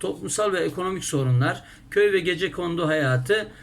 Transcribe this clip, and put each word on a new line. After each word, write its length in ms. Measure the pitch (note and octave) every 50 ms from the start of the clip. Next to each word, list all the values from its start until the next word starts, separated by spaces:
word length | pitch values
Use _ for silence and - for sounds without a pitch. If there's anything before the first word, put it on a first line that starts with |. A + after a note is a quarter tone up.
toplumsal 520 | - G3 F#3+ E3+ G3 F#3 - G#3+ G#3+ G#3
ve 80 | F#3+ F3
ekonomik 440 | E3 D#3+ B2+ F#3 F3+ F#3 F#3+ F#3 F#3
sorunlar, 600 | - - C#3 C3 B2+ B2 B2 C#3 E3 F#3 - - - - - - -
köy 220 | - G3+ G#3 G#3
ve 80 | G3 F#3
gecekondu 640 | E3 F3+ F3 D#3 F#3+ F#3 - F3+ F3+ E3+ E3+ E3+ E3+
hayatı, 640 | D#3 D#3 D#3 C#3+ C3 B2+ B2+ B2+ - G#3 A3 G#3+ G#3+ - -